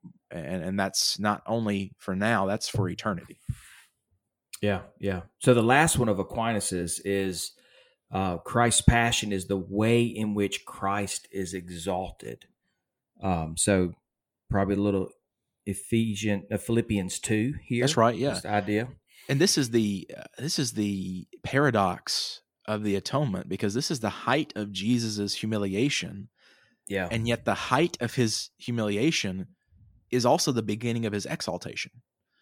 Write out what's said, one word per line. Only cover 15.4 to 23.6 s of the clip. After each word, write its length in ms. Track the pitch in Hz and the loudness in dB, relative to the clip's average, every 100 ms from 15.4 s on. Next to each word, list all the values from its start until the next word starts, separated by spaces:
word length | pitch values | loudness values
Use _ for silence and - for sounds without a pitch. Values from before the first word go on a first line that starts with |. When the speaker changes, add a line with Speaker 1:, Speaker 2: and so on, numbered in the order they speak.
| _ _ - | _ _ -8
Speaker 2:
Ephesian, 800 | 95 - 117 113 101 107 101 - | -8 0 0 2 0 -2 -2 -2
uh, 60 | 107 | -4
Philippians 640 | - 117 113 104 92 - | 0 0 2 0 0 -4
two 360 | - 107 120 147 - | -2 0 0 -4 -4
here. 180 | 120 | 0
Speaker 1:
That's 140 | 135 123 | 2 6
right, 180 | 113 113 | 4 4
yeah. 200 | 135 92 | -2 -2
Speaker 2:
This 100 | - | 0
idea. 420 | 104 98 104 123 - _ - - | 0 2 0 -2 -8 _ -14 -2
Speaker 1:
And 140 | 139 | 2
this 160 | 165 - | 4 4
is 140 | 127 | 2
the, 380 | 117 107 95 - - | 4 2 0 -6 -14
uh, 80 | - - | -16 -10
this 220 | 135 - | -4 -2
is 140 | 123 | -2
the 540 | 107 104 98 92 92 - - | 0 -2 -2 -4 -8 -10 -12
paradox 960 | - 135 147 113 95 - - - - - _ _ - | -2 2 4 4 2 0 -4 -4 -4 -8 _ _ -6
of 180 | 107 | -2
the 120 | 107 98 | 0 0
atonement, 540 | - 135 147 92 - | 0 0 0 -2 -4
because 240 | 95 | -2